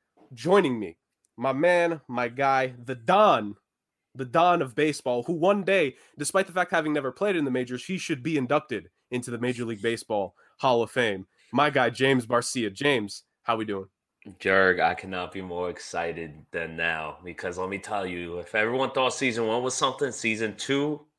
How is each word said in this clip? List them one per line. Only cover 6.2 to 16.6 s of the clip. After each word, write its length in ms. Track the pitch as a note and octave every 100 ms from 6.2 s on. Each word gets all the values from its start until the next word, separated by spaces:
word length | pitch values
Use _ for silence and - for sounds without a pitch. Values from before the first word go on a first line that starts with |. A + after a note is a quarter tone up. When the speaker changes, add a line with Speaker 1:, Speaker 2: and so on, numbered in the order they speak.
| C#3+ F#3+ G3
Speaker 1:
the 60 |
fact 200 | F3 F3
having 200 | F3 D#3
never 180 | D3+ C3
played 260 | - G#3 F3+
in 100 | C#3
the 40 |
majors, 360 | B2+ B2 B2 -
he 100 | F#3
should 260 | - D3
be 140 | B2+ D#3
inducted 540 | B2 D3 - G#2+ E2+ _ -
into 200 | B2 B2
the 80 | A#2+
Major 260 | B2 A#2+
League 180 | A#2 A2+
Baseball 540 | A2+ A#2 - G#2 F#2+ _ _ -
Hall 240 | C3+ A#2+
of 80 | A2
Fame. 360 | - A#2 F#2+ F#2+ _ _
My 160 | B2 D3
guy, 180 | C#3+ A#2+
James 380 | A#2 C3 C3 A2+
Barcia. 440 | A#2+ A#2 C3 G#2+
James, 520 | F#2+ C#3+ C3+ G2+ - _ _
how 120 | - A2+
we 80 |
doing? 220 | G#2+ G2 F#2+ _ _ _ - F#2
Speaker 2:
Jerg, 400 | F#2+ F#2+ F#2+ F2
I 160 | E2
cannot 380 | F2+ F#2 F#2 F2+
be 80 | G2
more 280 | F#2 F2 F2+
excited 760 | E2+ - F2 E2+ E2 D#2+ D2+ -
than 240 | E2+